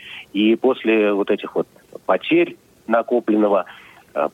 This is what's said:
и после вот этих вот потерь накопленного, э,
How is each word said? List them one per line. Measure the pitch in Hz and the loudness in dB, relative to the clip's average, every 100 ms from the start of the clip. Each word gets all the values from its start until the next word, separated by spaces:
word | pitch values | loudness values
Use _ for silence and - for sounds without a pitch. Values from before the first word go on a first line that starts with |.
| - - - | -20 -20 -8
и | 98 107 | 0 2
после | 113 127 131 110 110 104 | 2 0 0 0 2 2
вот | 101 98 | 0 -2
этих | 101 - - | -4 -4 -6
вот | - _ _ - - | -6 _ _ -10 -4
потерь | 190 - 165 170 - _ _ - | -2 0 0 0 -4 _ _ -2
накопленного, | 117 113 120 113 107 104 101 90 - - - _ | -2 0 -2 0 2 2 0 -2 -12 -20 -20 _
э, | - - | -6 -4